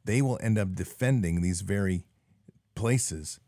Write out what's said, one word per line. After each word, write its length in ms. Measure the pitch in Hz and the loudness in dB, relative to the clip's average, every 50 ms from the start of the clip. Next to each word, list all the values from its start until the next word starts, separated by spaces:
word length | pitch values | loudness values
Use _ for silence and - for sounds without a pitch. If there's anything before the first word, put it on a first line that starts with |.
| - | -4
they 180 | 104 107 135 | 0 0 2
will 160 | 139 131 120 - | 2 0 -2 -2
end 160 | - 113 107 107 | 0 2 2 2
up 160 | 101 92 92 | 2 0 -2
defending 680 | 90 85 - - - 127 131 135 120 92 85 85 87 | -4 -6 -8 -4 -2 0 2 2 2 2 2 2 2
these 200 | 87 90 90 90 | 2 0 0 -2
very 440 | 98 98 101 101 98 92 90 85 - _ _ _ _ _ _ _ _ - _ _ _ _ _ | -2 -2 0 0 2 0 0 -2 -4 _ _ _ _ _ _ _ _ -20 _ _ _ _ _
places 640 | - 113 117 127 127 - - 82 78 76 - - - _ | -4 0 2 2 2 0 -2 -6 -8 -10 -12 -14 -16 _